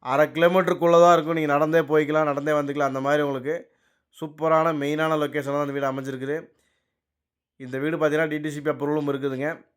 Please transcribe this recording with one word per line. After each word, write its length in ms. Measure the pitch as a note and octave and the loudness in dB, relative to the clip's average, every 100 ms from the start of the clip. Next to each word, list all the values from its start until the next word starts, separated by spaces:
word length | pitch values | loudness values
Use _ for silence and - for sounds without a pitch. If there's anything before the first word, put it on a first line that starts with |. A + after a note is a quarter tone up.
| B2+ | -2
அரை 120 | C3+ D3+ C3 | 2 2 4
கிலோமீட்டருக்குள்ள 600 | E3+ F#3 F3 F3 E3+ E3+ | 2 4 0 0 4 8
தான் 100 | F3 E3+ | 8 6
இருக்கும். 200 | D#3 E3 | 4 -2
நீங்க 120 | D3+ C#3+ | 0 0
நடந்தே 260 | D#3 E3 D3 | 2 2 2
போய்க்கலாம், 380 | D3+ D3 D#3 D3+ | 0 2 0 0
நடந்தே 240 | C#3+ D3 D3+ | -2 -2 -2
வந்துக்கலாம். 320 | C#3+ C#3+ C#3+ | -2 -2 -2
அந்த 100 | C3+ C3+ | -2 0
மாதிரி 180 | D3 C#3+ | 0 0
உங்களுக்கு 320 | C3+ B2+ E3 - _ _ _ _ _ | -4 -6 -8 -10 _ _ _ _ _
சூப்பரான 520 | D#3+ D3+ D#3 D#3+ D#3+ D#3 | -16 -6 0 2 2 -2
மெயினான 380 | C#3+ D3+ D#3+ D#3 | -4 -2 -2 0
லொக்கேஷன்ல 340 | D3 C#3 C#3 C#3+ | -2 -4 -4 -4
தான் 80 | C#3+ | -4
இந்த 100 | C#3 | -4
வீடு 140 | C#3 | -4
அமைஞ்சிருக்குது. 480 | C3+ C3+ C3 C3+ D3+ D#3+ _ _ _ _ _ _ _ _ _ _ _ B2+ | -4 -8 -10 -8 -8 -10 _ _ _ _ _ _ _ _ _ _ _ -10
இந்த 100 | C3 | -6
வீடு 120 | D3 D#3+ | -4 0
பார்த்தீங்கன்னா 340 | D3+ D3+ D#3+ | 0 0 -2
டி 60 | D3+ D3+ | -4 -6
டி 40 | D3 | -6
சி 60 | D3 | -4
பி 80 | C#3 | -4
அப்ரூவலும் 360 | C#3+ D3+ C#3+ | -2 -2 -2
இருக்குதுங்க. 360 | C#3 C#3 C3 C#3+ E3 _ | -4 -4 -4 -6 -8 _